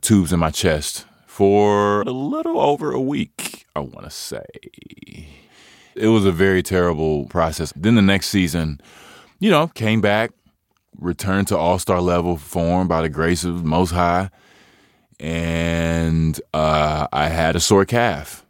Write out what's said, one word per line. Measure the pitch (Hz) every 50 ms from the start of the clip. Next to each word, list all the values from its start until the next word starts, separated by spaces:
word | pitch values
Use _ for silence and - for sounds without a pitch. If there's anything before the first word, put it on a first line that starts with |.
| -
tubes | - 110 101 92 76 87
in | 85
my | 82 80
chest | 76 - - 92 80 76 76 - - - - _ _ _ _
for | _ - - 101 98 101 104 104 104 104 101 104 101 101 104 101
a | 120
little | 127 127 135 147 269 311 320 339 330 339
over | 131 143 147 143 156 151 -
a | 127
week, | 135 131 147 139 80 - _ - - - - - - _ _
I | 76
wanna | 71 64 - - - 76
say. | - - - - - 62 - - - - - - _ - - - - - - - - - 80 76 71 - _ _ _ _ - - - _ _ _ _
It | - 110 110
was | 113 110 98
a | 98 90
very | 80 95 98 95 92 90
terrible | - 98 92 87 87 85 76 78 80 78 73 69
process. | - - 90 82 80 78 - 85 76 -
Then | - 80 107 117
the | 113 101
next | 98 98 98 - -
season, | - 101 92 85 80 87 80 78 73 71 - - - - - - - - - _ _ _
you | 185 214
know, | 190 147 156 165
came | _ - 113 107 110 110
back, | 98 104 101 107 113 120 - _ _ _ _ _ _ _ _ _ _ _ _ -
returned | 73 87 87 - - 98 92 98 98 -
to | 104
all-star | 87 80 85 92 92 - - 98 90
level | 90 90 87 87 85 87 87
form | 82 73 - - 92 85 85 87 90 92 90
by | 82 80
the | 80 82
grace | 73 73 78 85 90 85 -
of | 90 85 87 85
Most | 78 78 85 92 87 80
High, | 90 90 87 87 90 95 98 _ _ _ _ _ _ _ _ _ _ _ _ _ _ _ _ _ _
and, | - 78 80 82 82 82 82 82 82 85 85 82 82 82 82 82 82 82 80 80 80 80 78 - - _ -
uh, | 78 78 78 78 76 76 76 76 76 76 - -
I | 69 76 78
had | 80 82 82 80 82
a | 85
sore | 82 - 107 98 98
calf | - - 120 120 117 87 71 76 - - - _ _